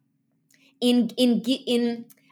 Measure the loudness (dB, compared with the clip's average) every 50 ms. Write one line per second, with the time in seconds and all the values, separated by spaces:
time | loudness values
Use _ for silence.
0 | _ _ _ _ _ _ _ _ _ _ _ _ _ _ _ -2 0 2 2 2
1 | 2 0 0 0 2 2 2 0 0 -2 -4 -2 -2 -2 -2 0 0 -2 -4 -6
2 | -12 -18 -20 _ _ _